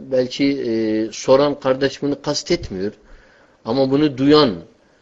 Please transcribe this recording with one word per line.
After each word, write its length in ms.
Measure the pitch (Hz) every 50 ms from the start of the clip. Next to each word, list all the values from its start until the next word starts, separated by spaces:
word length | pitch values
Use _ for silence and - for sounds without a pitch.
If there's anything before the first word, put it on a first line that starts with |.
| 143 135 131
Belki, 320 | 127 127 123 - - 139 139 139 135
e, 120 | 127 120 113 113 113 110 110 110 110 110 104
soran 480 | - - - 131 135 143 147 139 139
kardeş 420 | - 135 131 131 139 135 - - -
bunu 200 | 143 143 139 -
kastetmiyor. 720 | 156 143 - - - 180 170 - - 107 92 95 104 - _ _ - - - _ _ _ _ _ _ _ _ -
Ama 260 | 113 117 135 135 135
bunu 280 | 135 139 151 151 135 123
duyan 360 | 135 143 151 151 147 127 92 85 82 - _ _ _ _ _ _